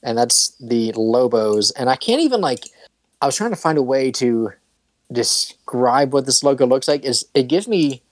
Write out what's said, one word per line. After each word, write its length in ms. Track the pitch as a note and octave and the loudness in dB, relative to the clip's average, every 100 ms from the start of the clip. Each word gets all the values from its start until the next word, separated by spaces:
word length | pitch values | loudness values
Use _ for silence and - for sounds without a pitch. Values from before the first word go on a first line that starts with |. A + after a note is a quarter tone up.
and 140 | A#2 A2+ | -4 0
that's 320 | A#2+ - - _ | 2 2 0 _
the 320 | A#2+ A#2+ A2+ | -2 -2 0
Lobos. 760 | A2 A2 A#2+ B2 A#2 G#2+ G#2 G2+ | -2 0 2 2 2 2 0 -2
And 180 | - B2+ | -2 -2
I 60 | - | -2
can't 260 | - B3+ | 0 0
even, 200 | D#4+ A#3+ | 0 0
like, 240 | E3+ B2 - _ - _ _ _ | -2 -4 -10 _ -20 _ _ _
I 40 | C#3+ | -2
was 100 | - | -2
trying 160 | A3 | -4
to 40 | G3 | -2
find 220 | E3 D3+ | 0 0
a 40 | |
way 280 | B2+ C3+ C3+ | 2 0 0
to 380 | B2 B2 A#2 G#2+ - _ _ _ _ _ | 0 0 0 -2 -8 _ _ _ _ _
describe 1000 | B2 A2+ - - - - B2 B2 B2+ C#3+ | -4 -2 -2 -4 -10 -8 0 2 2 2
what 120 | C#3 C3 | 0 0
this 180 | B2+ | 0
logo 220 | C#3+ C3 C3 | 2 2 2
looks 200 | C3 C3+ | 2 0
like. 180 | D3 C3+ | -2 -2
Is 200 | A#2+ - | -4 -2
it 140 | C#3+ B2+ | -2 2
gives 200 | E4+ G#3 | 0 0
me 340 | G#3 D3 B2+ _ | 0 0 -2 _